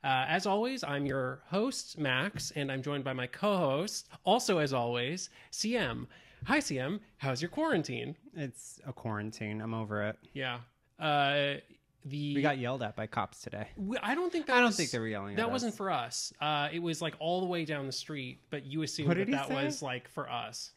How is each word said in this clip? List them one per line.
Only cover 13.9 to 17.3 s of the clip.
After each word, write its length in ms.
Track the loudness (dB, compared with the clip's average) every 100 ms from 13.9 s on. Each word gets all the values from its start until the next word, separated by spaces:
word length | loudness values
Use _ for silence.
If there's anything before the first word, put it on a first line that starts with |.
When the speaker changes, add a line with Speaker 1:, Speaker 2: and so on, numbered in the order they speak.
| -2
Speaker 1:
I 120 | 0
don't 160 | 0 0
think 160 | -2 4
that 80 | 6
Speaker 2:
I 20 |
don't 80 | 6
Speaker 1:
was, 100 | 4
Speaker 2:
think 140 | 0
they 80 | 0
were 100 | 0
yelling 280 | -2 -2 0
Speaker 1:
that 100 | 0
Speaker 2:
at 40 |
Speaker 1:
wasn't 220 | 0 -2
Speaker 2:
us. 40 | -2
Speaker 1:
for 120 | 0
us. 420 | 0 0 -6 -8 -2
Uh, 280 | 2 2 2
it 100 | 0
was, 200 | -2 0
like, 140 | -2 -2
all 220 | 0